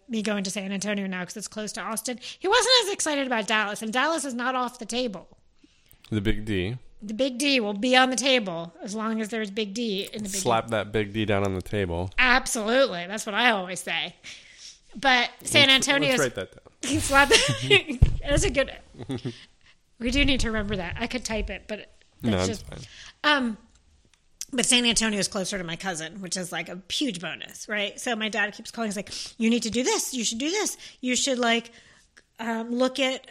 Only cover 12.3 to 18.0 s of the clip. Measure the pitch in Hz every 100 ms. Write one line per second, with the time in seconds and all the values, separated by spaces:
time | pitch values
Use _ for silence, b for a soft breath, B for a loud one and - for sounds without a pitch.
12.3 | 254 254 240 208 247 262 180 175 208 220
13.3 | 202 240 208 180 180 - 165 156 - B
14.3 | B B B B B _ 240 269 254 240
15.3 | - - 302 269 269 269 285 285 254 131
16.3 | 98 92 - - - 254 294 - 277 285
17.3 | 440 539 571 - 392 339 254